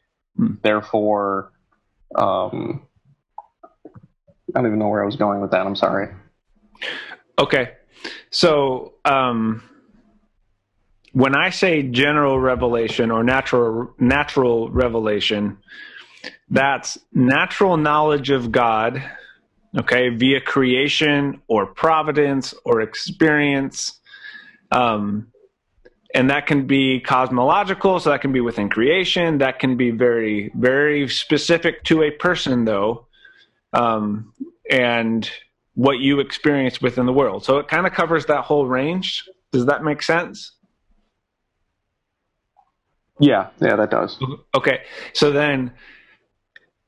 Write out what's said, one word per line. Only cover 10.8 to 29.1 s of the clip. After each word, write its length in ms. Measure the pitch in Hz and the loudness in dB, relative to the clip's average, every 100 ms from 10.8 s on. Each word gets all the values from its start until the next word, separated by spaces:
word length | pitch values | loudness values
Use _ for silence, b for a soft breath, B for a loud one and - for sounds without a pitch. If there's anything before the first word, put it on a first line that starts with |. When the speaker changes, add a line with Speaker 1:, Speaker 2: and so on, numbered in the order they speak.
| _ _ _ | _ _ _
Speaker 1:
when 220 | - 135 | 2 4
I 160 | 139 180 | 4 0
say 320 | - 190 156 | 0 2 2
general 560 | 139 123 143 151 143 131 | 0 0 2 4 2 2
revelation 720 | 131 123 123 117 113 - 117 | 0 0 0 0 -2 0 0
or 140 | 113 | 2
natural, 680 | 117 131 - 127 117 113 123 - | 2 2 2 2 2 -2 -6 0
natural 720 | 123 139 147 - 123 117 113 | 2 2 0 0 2 2 -2
revelation, 880 | 120 127 113 107 104 - 107 104 101 B B B B B B B B - | 0 0 0 -2 -2 -2 -2 -4 -8 B B B B B B B B -2
that's 500 | 131 139 131 - - _ | 0 2 0 -6 -14 _
natural 640 | - 127 139 180 - 196 170 | 0 2 2 0 0 2 2
knowledge 540 | 151 151 151 147 131 | 2 2 2 0 0
of 220 | 135 120 | 0 0
God, 500 | 117 120 110 113 131 135 B B B B _ _ - | 0 2 2 0 -4 -12 B B B B _ _ -6
okay, 340 | - 123 127 | 0 2 2
via 300 | 117 131 135 | 2 2 2
creation 1040 | - 139 131 127 143 - 156 143 139 - - | 0 0 2 2 0 0 2 2 -2 -6 -2
or 180 | 110 98 | -2 -2
providence 880 | - 160 160 156 147 143 139 123 - | -2 0 2 0 0 0 0 -4 -8
or 180 | - 117 | -2 0
experience. 1160 | 110 - - - 160 151 147 139 135 - - - B B B B B B - | -2 -8 -8 0 2 4 2 0 -4 -8 -10 -12 B B B B B B -2
Um, 600 | 123 123 107 104 104 - _ _ _ _ _ - _ _ | 0 2 0 -4 -6 -8 _ _ _ _ _ -20 _ _
and 160 | 139 131 | 0 2
that 160 | 143 143 | 0 0
can 200 | 143 135 | 0 2
be 340 | 135 135 131 | 2 2 0
cosmological, 1000 | - 131 127 127 127 180 196 185 196 180 | 0 0 2 0 2 2 0 0 0 2
so 100 | 156 | 0
that 100 | 139 | 0
can 120 | 143 | 0
be 80 | 131 | 0
within 280 | 120 113 101 | -2 -2 -2
creation. 720 | 107 123 180 180 | 0 2 2 0